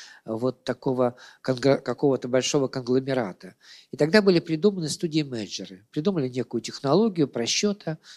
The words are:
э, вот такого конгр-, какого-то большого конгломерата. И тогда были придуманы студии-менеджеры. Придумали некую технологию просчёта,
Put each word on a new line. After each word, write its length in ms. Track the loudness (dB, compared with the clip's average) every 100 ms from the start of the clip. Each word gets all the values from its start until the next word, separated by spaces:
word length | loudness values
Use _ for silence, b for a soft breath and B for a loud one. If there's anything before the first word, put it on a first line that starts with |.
| B B
э, 80 | -8
вот 300 | -4 -4 -4
такого 540 | -6 -4 -2 0 0 -2 B B
конгр-, 360 | -4 0 2 2
какого-то 460 | 0 0 0 0 0
большого 400 | 0 2 0 0
конгломерата. 880 | -4 0 0 2 -2 -2 -8 -18 -20 B B B
И 60 | -2
тогда 260 | 4 4
были 160 | 6 4
придуманы 500 | 2 0 0 0 -6
студии-менеджеры. 960 | -4 -2 -2 -2 -6 -8 -10 -12 -16 _
Придумали 380 | -2 0 0 -2
некую 320 | -4 -4 -4
технологию 640 | -6 -4 2 4 4 2 -2
просчёта, 720 | -2 -2 0 -2 -2 -8 -10 B